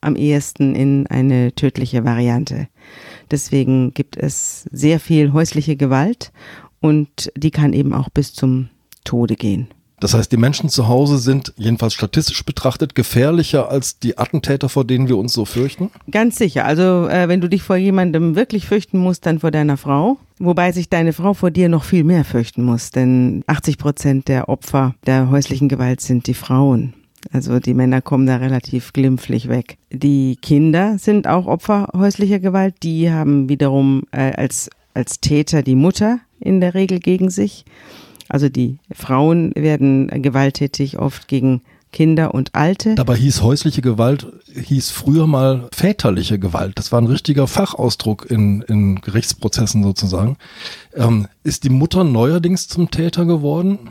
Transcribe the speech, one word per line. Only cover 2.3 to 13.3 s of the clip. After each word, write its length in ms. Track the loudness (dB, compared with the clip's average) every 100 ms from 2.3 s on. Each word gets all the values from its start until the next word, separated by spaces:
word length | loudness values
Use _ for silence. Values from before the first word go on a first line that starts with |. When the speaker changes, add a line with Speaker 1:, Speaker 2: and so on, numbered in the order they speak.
| 0 -2 -6 -10 _ -20 -20 -20 -20 _
Speaker 1:
Deswegen 640 | -6 -2 0 2 2 0
gibt 240 | -2 -8 -6
es 480 | -6 -4 -8 -10 -14
sehr 280 | -2 0 0
viel 320 | 2 2 4
häusliche 440 | 2 0 -2 -4 -2
Gewalt 560 | 0 2 0 -2 -10 _ -20 -20 -20 _
und 520 | 2 2 0 -6 -12 -4
die 140 | -2
kann 220 | 2 2
eben 200 | 2 0
auch 160 | -2 -2
bis 240 | -2 -4
zum 360 | -2 -2 0 -4 -12 _ -20
Tode 320 | -6 -2 -2 -2
gehen. 320 | -2 -4 -6 -12 _ _
Speaker 2:
Das 160 | 0 0
heißt, 160 | 2
die 60 | 2
Menschen 320 | 2 0 -2
zu 180 | 0 2
Hause 320 | 2 4 2
sind, 340 | 2 0 -2 -6
jedenfalls 360 | -2 0 -2
statistisch 500 | -2 -2 -2 -2 -4
betrachtet, 520 | -6 -4 -4 -2 -4 -2
gefährlicher 760 | -2 2 2